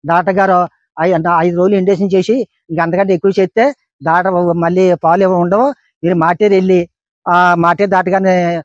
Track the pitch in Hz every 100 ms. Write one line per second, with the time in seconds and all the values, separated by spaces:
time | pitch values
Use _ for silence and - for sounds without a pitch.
0 | 143 170 180 190 190 180 175 _ _ -
1 | 170 170 170 170 175 170 185 202 185 180
2 | 196 190 180 254 220 _ _ 165 165 180
3 | 196 175 196 196 185 220 269 277 _ _
4 | 151 170 185 180 175 170 170 180 185 175
5 | 160 175 190 185 175 202 269 269 _ _
6 | 165 180 160 175 214 196 185 185 170 _
7 | _ _ - 175 180 175 170 175 202 185
8 | 180 190 190 185 175 170